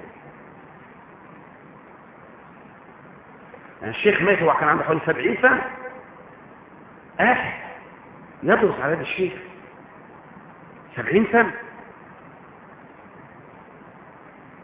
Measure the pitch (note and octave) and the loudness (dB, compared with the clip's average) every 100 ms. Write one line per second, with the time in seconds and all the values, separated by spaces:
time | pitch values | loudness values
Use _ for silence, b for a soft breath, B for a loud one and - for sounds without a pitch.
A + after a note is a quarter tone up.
0 | - - - - - - - - - - | -18 -20 -20 -20 -20 -20 -20 -20 -20 -20
1 | - - - - - - - - - - | -20 -20 -20 -20 -20 -20 -20 -20 -20 -20
2 | - - - - - - - - - - | -20 -20 -20 -20 -20 -20 -20 -20 -20 -20
3 | - - - - - - - - G#2 A2 | -20 -20 -20 -20 -20 -20 -20 -12 -10 0
4 | G#3 - F3+ F#3 E3 C#3+ D3+ D3 D3 D#3+ | 2 2 2 4 4 2 2 2 2 0
5 | - D#3+ D#3+ A#3+ B3+ - - - - - | 0 -2 -2 2 4 4 -2 -10 -16 -16
6 | - - - - - - - - - - | -20 -20 -20 -20 -20 -20 -20 -20 -20 -20
7 | - - G3+ B3 - - - - - - | -14 0 2 2 -2 -10 -14 -18 -20 -20
8 | - - - - C#3+ A3+ G#3+ C#3+ C3+ E3 | -20 -20 -20 -6 2 4 4 0 -2 -4
9 | - - F#3 - - - - - - - | -4 -4 -4 -6 -16 -20 -20 -20 -20 -20
10 | - - - - - - - - - - | -20 -20 -20 -20 -20 -20 -20 -20 -16 -10
11 | A2+ F#3 A3 A#3 G#3 - - - - - | 0 2 4 2 2 -2 -14 -18 -20 -20
12 | - - - - - - - - - - | -20 -20 -20 -20 -20 -20 -20 -20 -20 -20
13 | - - - - - - - - - - | -20 -20 -20 -20 -20 -20 -20 -20 -20 -20
14 | - - - - - - | -20 -20 -20 -20 -20 -20